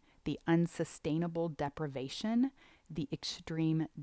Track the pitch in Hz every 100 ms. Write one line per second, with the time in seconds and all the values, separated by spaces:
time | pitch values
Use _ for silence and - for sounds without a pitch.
0 | _ _ - 143 - 165 170 - 160 -
1 | 165 156 170 165 170 147 143 - 156 135
2 | 135 - 214 233 269 - - - - 156
3 | 151 - - - - 160 160 160 156 -